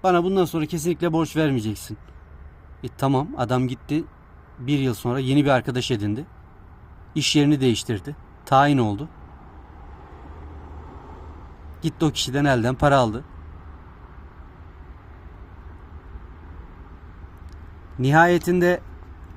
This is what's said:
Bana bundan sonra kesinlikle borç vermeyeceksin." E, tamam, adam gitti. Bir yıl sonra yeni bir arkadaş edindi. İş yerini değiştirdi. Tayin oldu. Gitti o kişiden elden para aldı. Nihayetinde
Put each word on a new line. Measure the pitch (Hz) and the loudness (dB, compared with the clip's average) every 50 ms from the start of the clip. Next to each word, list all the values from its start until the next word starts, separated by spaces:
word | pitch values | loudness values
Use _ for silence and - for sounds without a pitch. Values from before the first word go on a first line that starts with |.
Bana | - 190 180 175 175 | 4 4 4 4 4
bundan | 185 196 190 180 | 4 4 2 2
sonra | 156 - 165 156 | 2 2 -2 -2
kesinlikle | 151 - 165 147 175 170 - 175 175 | -2 -2 -2 -2 -2 -2 0 0 0
borç | 160 165 160 151 - | 2 2 0 0 0
vermeyeceksin." | 151 160 151 139 123 107 110 104 - - - 110 - - - - - - - - - - - - - - - - - | 2 2 2 2 0 0 -2 -6 -6 -10 -12 -14 -14 -14 -20 -20 -20 -20 -20 -20 -20 -20 -20 -20 -20 -20 -20 -18 -12
E, | - 120 | -12 -12
tamam, | - - 139 135 139 131 143 185 285 | -6 -2 0 2 2 2 0 -2 -4
adam | - 123 107 127 127 127 123 | -4 -2 0 0 0 0 -2
gitti. | 131 - - - 147 156 165 - - - - - - - - - - - | -4 -8 -6 -4 -4 -4 -4 -6 -16 -20 -20 -20 -20 -20 -20 -20 -18 -10
Bir | 127 127 147 139 | -2 0 0 2
yıl | 135 131 117 | 2 0 0
sonra | - - 120 123 135 | 0 -2 -2 -2 0
yeni | 135 127 135 147 143 | 0 4 4 4 6
bir | 143 | 6
arkadaş | 135 123 113 - 120 127 120 - | 4 2 2 0 -2 -2 0 0
edindi. | 131 104 104 104 104 123 156 - - - - - - - - - - - - - - - - - - | -2 0 0 -2 -2 -4 -6 -12 -16 -20 -20 -20 -20 -20 -20 -20 -20 -20 -20 -20 -20 -20 -20 -6 -4
İş | 156 139 - - | -2 0 4 4
yerini | 156 143 143 151 139 | 6 6 6 4 4
değiştirdi. | 135 127 113 - - - 117 95 - 143 147 - - - - - - | 4 2 2 2 0 -4 -4 -4 -4 -10 -14 -14 -16 -20 -20 -20 -2
Tayin | - 139 131 139 147 147 131 | 4 6 6 6 6 6 4
oldu. | 117 107 101 104 147 160 - - - - - - - - - - - - - - - - - - - - - - - - - - - - - - - - - - - - - - - - - - - - - - - - - - - - - - | 4 2 0 -4 -6 -10 -12 -18 -20 -18 -18 -20 -20 -20 -20 -20 -20 -20 -20 -20 -18 -18 -18 -18 -18 -20 -18 -18 -18 -18 -16 -16 -16 -16 -16 -16 -16 -16 -16 -16 -16 -16 -16 -18 -16 -16 -16 -16 -16 -16 -16 -16 -18 -18 -18 -18 -18 -18 -14 -4
Gitti | - 160 - - 170 | -4 -4 0 2 0
o | 151 | 0
kişiden | - - - 127 123 143 143 | 2 0 -4 -2 0 2 4
elden | 143 131 120 107 123 131 | 4 4 4 2 0 0
para | - 151 143 139 135 | 2 4 4 6 6
aldı. | 123 110 107 120 143 - - - - - - - - - - - - - - - - - - - - - - - - - - - - - - - - - - - - - - - - - - - - - - - - - - - - - - - - - - - - - - - - - - - - - - - - - - - - - - - - - - - - - - - - - - - - - - 127 | 4 2 0 -4 -10 -12 -18 -18 -18 -18 -18 -18 -18 -18 -20 -20 -20 -20 -20 -20 -20 -20 -20 -20 -20 -20 -20 -20 -20 -20 -20 -20 -20 -20 -20 -20 -20 -20 -20 -20 -20 -20 -20 -20 -20 -20 -18 -18 -20 -20 -20 -18 -18 -18 -18 -18 -20 -18 -18 -18 -18 -16 -18 -16 -16 -16 -18 -18 -18 -18 -18 -18 -18 -18 -18 -20 -20 -20 -20 -20 -18 -20 -18 -18 -18 -18 -18 -18 -18 -18 -18 -18 -18 -18 -18 -18 -18 -16 -6 0
Nihayetinde | 127 135 147 160 170 175 175 170 - 175 175 180 175 175 180 - - - - - - - - - - - - | 2 6 8 8 8 8 6 4 4 2 2 4 4 4 4 2 -2 -12 -18 -18 -18 -18 -18 -18 -18 -18 -12